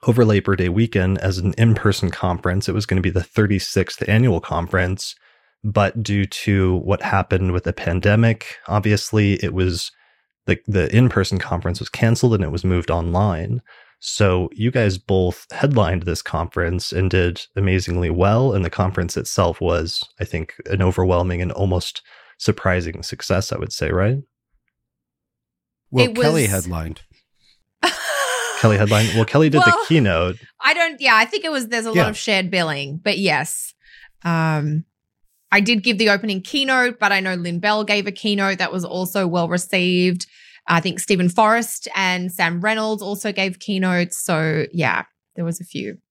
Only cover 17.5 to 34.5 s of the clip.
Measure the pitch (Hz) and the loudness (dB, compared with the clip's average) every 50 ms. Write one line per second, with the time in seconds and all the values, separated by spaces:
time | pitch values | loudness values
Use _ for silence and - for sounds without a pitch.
17.5 | _ - 101 95 92 95 90 - 87 87 87 82 82 87 92 101 107 117 131 139 | _ -2 0 0 0 0 0 -2 -2 -2 0 0 2 2 2 4 4 2 2 2
18.5 | 104 98 92 85 - - 101 95 92 - 87 87 - - - - - - 95 87 | 0 0 -2 -2 -2 -2 -2 -2 0 -2 -4 -4 -4 -6 -6 -4 0 0 0 0
19.5 | 80 - - 87 85 85 82 85 - - - - _ _ - - - 87 80 - | 0 -2 -2 0 0 0 -2 -4 -6 -8 -8 -10 _ _ -8 -6 -6 -6 -8 -8
20.5 | - _ - - - 98 92 92 90 - 92 92 90 87 90 92 87 87 90 87 | -12 _ -8 -4 -2 2 2 2 2 2 2 2 2 2 2 0 -2 -2 -4 -4
21.5 | - - 98 98 92 90 - - - - _ _ - - - _ - _ - - | -2 -2 0 0 0 0 -2 -4 -10 -12 _ _ -20 -20 -20 _ -20 _ -2 -2
22.5 | 104 - - 95 90 92 87 82 90 - - - - - - - 95 92 104 - | -2 0 2 0 2 2 0 -4 -8 -10 -10 -12 -12 -12 -4 -2 -2 -2 0 -2
23.5 | - - - - - - - 78 82 90 95 107 127 139 143 _ _ _ _ _ | -6 -8 -8 -8 -6 -6 -4 -2 0 2 2 2 0 -2 -4 _ _ _ _ _
24.5 | _ _ _ _ _ _ _ _ _ _ _ _ _ _ _ _ _ _ _ _ | _ _ _ _ _ _ _ _ _ _ _ _ _ _ _ _ _ _ _ _
25.5 | _ _ _ _ _ _ _ _ 139 127 - 254 220 233 - - 160 160 131 104 | _ _ _ _ _ _ _ _ 2 2 2 2 2 2 2 2 4 4 2 2
26.5 | 98 95 82 87 87 82 78 85 85 - - _ _ _ _ _ _ _ _ _ | 0 0 -2 -2 -6 -6 -6 -8 -10 -12 -16 _ _ _ _ _ _ _ _ _
27.5 | _ _ _ _ _ _ - 349 - - - - 605 571 554 508 508 508 - - | _ _ _ _ _ _ -4 -4 -4 -4 -6 -6 -4 -4 -4 -4 -4 -6 -6 -8
28.5 | - - - 113 107 98 107 101 110 104 110 110 101 113 113 - - 143 160 156 | -6 0 2 2 4 4 2 2 4 2 2 2 2 0 0 2 2 2 4 4
29.5 | 139 147 147 349 349 427 440 - 160 160 127 101 87 80 87 90 95 - - - | 4 4 4 4 4 2 2 2 2 2 4 4 2 2 0 -2 -2 -6 -12 -20
30.5 | _ _ - 269 311 349 339 330 311 247 277 254 233 220 226 240 - 415 415 330 | _ _ 0 0 2 2 0 -2 -2 -2 2 4 4 4 4 2 -2 -4 -4 -2
31.5 | 311 269 247 220 233 233 226 226 220 175 170 220 214 - - - 214 190 185 180 | -4 -4 -4 -2 -4 -4 -4 0 2 2 2 2 0 -6 -2 0 0 0 0 0
32.5 | 185 185 170 160 151 139 139 139 143 165 - 208 202 175 196 180 151 143 147 165 | 0 0 0 0 -2 -4 -6 -8 -10 -6 -4 -4 -2 0 0 0 0 0 -2 -4
33.5 | - - - - - _ _ _ - - - - _ _ _ 175 165 165 160 160 | -6 -10 -10 -12 -16 _ _ _ -20 -20 -20 -20 _ _ _ -2 0 0 0 0